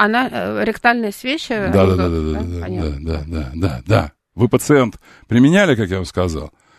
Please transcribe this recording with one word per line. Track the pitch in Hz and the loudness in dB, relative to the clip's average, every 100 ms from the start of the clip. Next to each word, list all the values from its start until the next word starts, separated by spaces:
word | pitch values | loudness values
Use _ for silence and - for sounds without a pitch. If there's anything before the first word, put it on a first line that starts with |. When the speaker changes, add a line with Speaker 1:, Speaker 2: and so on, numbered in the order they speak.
Speaker 1:
ана-, | 208 233 254 | 2 2 -2
э, | 220 185 214 | -4 -4 -2
ректальные | 214 214 240 240 214 | -4 0 0 0 -2
свечи | - 254 311 - | -6 -6 -6 -4
Speaker 2:
Да, | 226 190 | -4 0
да, | 95 | 2
Speaker 1:
анекдот, | 95 92 | 4 2
Speaker 2:
да, | 87 | 0
да, | 82 78 | -2 -4
да, | 76 | -4
да, | 87 85 | -6 -8
Speaker 1:
Понятно. | 87 90 78 71 | -8 -6 -6 -6
Speaker 2:
да, | 82 76 | -6 -6
да, | 76 | -6
да, | 80 67 | -8 -8
да, | 78 90 62 - | -4 -4 -4 -2
да. | 104 - - _ | 0 -2 -10 _
Вы | - 120 | -4 0
пациент | 127 - 147 117 - _ _ - | 2 4 4 4 -2 _ _ 0
применяли, | 117 139 185 190 | 4 6 6 4
как | 113 98 | 2 0
я | 95 | -4
вам | 87 | -4
сказал? | - 90 80 73 _ _ | -2 -2 -2 -8 _ _